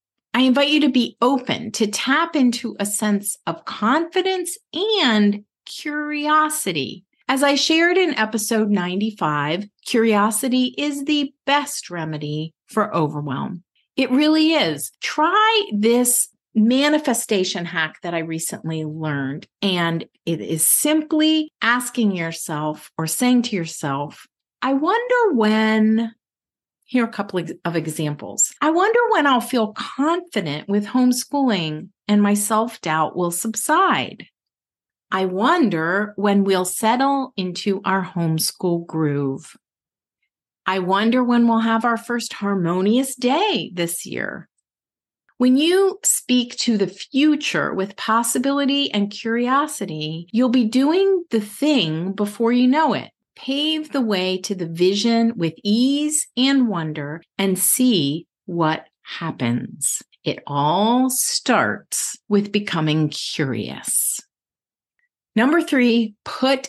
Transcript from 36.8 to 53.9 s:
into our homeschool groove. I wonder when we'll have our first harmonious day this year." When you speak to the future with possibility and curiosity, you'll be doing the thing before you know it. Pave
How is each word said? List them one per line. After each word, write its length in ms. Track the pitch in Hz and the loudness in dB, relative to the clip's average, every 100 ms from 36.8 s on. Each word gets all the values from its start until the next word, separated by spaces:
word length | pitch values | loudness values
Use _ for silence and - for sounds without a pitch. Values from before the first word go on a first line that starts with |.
| 220 247 277 277 262 | 0 2 2 0 -4
into 460 | - 185 175 208 196 190 | -6 -6 -4 -4 -2 0
our 180 | 190 | 0
homeschool 840 | 180 175 165 160 - - 180 170 170 | -2 -2 0 0 -2 -2 -2 -2 -4
groove. 680 | 160 151 143 139 135 - - _ _ _ _ _ _ _ _ _ _ - | -2 0 0 -2 -6 -12 -20 _ _ _ _ _ _ _ _ _ _ -4
I 140 | 190 | -2
wonder 440 | 180 196 220 254 | 0 2 2 2
when 240 | 240 240 233 | 2 4 4
we'll 120 | 226 | 4
have 260 | 226 226 240 | 2 2 0
our 100 | 226 | -2
first 380 | - 240 233 | -4 -6 -6
harmonious 800 | - 202 196 170 180 196 247 269 | -6 -2 0 0 2 2 2 0
day 560 | - 247 294 427 240 - | -2 0 2 0 -2 -4
this 320 | 175 170 - | -4 -4 -6
year." 460 | - 62 52 - - _ _ _ _ _ _ _ _ - | -8 -6 -6 -8 -16 _ _ _ _ _ _ _ _ 0
When 180 | 254 262 | 2 4
you 420 | 320 370 392 370 | 4 4 2 0
speak 540 | - - - 247 240 - | -2 -2 2 0 0 -2
to 180 | - 214 | 0 2
the 120 | 180 | 0
future 840 | - - 262 311 294 - 156 143 | -4 -4 2 2 2 0 -2 -2
with 240 | 190 196 - | -2 -6 -6
possibility 960 | - 226 233 262 269 277 277 285 277 | 0 0 0 -2 0 0 0 0 0
and 180 | 208 202 | -2 -2
curiosity, 1160 | - 226 233 240 277 302 - 202 156 151 160 170 | -4 -4 -2 0 0 0 -6 -8 -6 -6 -8 -4
you'll 200 | 220 254 | 0 2
be 160 | 254 220 | 4 2
doing 580 | 254 277 359 392 370 - | 2 2 2 2 2 0
the 100 | 220 | -4
thing 720 | 208 - 302 277 160 160 185 | -4 -2 2 2 0 -2 -4
before 400 | 190 208 208 233 | -4 -4 -2 0
you 140 | 247 254 | 4 4
know 240 | 294 302 | 4 2
it. 180 | 156 - _ _ | -2 -6 _ _
Pave 580 | - - 277 311 311 311 | -14 -6 -2 -2 -4 -4